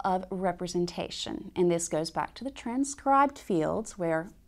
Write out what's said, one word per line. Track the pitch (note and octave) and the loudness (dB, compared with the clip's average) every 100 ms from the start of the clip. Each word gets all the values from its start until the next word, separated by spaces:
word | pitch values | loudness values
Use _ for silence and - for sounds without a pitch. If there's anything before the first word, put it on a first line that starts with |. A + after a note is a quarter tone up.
of | G3 F#3 - | -2 -2 -2
representation. | F#3 F#3+ F3+ F3 F3+ F3 - - - - - F#3+ - | -2 -2 -2 -4 0 -2 -2 -8 -6 -8 -8 -6 2
And | F3 | 4
this | E3+ - | 4 0
goes | D#3 E3 | -2 -2
back | D#3+ - | -4 -6
to | - | -8
the | B3+ | -10
transcribed | - A#3 B3 C#4 - C4+ C#4 C#4+ C#4+ | -8 -4 -2 -2 0 4 6 6 0
fields | - E3+ D#3 F3+ A3 G3 | 0 2 2 0 -4 -4
where | E3 D#3+ F#3+ - | 0 0 -2 -14